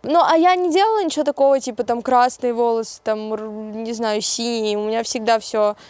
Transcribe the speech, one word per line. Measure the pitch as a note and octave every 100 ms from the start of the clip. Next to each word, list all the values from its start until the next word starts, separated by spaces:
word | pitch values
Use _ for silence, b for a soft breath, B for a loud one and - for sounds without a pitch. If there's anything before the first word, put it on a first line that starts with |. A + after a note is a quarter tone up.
| -
Ну, | E4
а | - E4
я | F4 F4+
не | F4+
делала | E4 G#4 A4
ничего | F4 D4
такого, | D4 C#4+ C#4 C4+
типа, | B3+ A3 A#3
там, | A#3
красные | A#3 B3+ B3 - B3
волосы, | A#3 A#3 A3+ A3+ -
там, | - G#3+ G#3+
р-, | A3 A3
не | G#3+ G#3+ G#3+ A3+
знаю, | A3+ A3+ G#3+
синие. | G#3 - A#3 A#3 G#3+ G#3
У |
меня | G#3+ A3+
всегда | A3+ B3+ A3 A3+
всё, | G#3+ A3 G#3 G#3 B